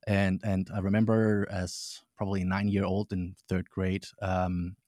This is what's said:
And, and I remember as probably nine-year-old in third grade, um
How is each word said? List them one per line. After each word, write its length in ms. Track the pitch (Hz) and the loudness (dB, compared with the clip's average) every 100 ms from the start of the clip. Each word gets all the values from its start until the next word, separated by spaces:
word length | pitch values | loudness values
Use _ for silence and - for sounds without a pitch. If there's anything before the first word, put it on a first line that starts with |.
| - | 2
And, 340 | 101 98 95 | 2 2 0
and 260 | 107 95 92 | 0 -2 -2
I 40 | 104 | -2
remember 680 | 95 104 113 110 110 104 98 | 0 2 4 4 4 2 0
as 500 | 95 92 - - - _ _ | -4 -6 -8 -12 -14 _ _
probably 280 | 101 98 | -4 -2
nine-year-old 680 | 90 95 101 101 98 95 104 | 0 0 2 2 0 0 -2
in 240 | 98 90 92 _ | -4 -4 -8 _
third 200 | 92 90 | -2 -2
grade, 340 | - 95 95 - - | -2 -2 -2 -4 -8
um 540 | 98 92 92 90 87 95 | -2 0 0 -2 -4 -8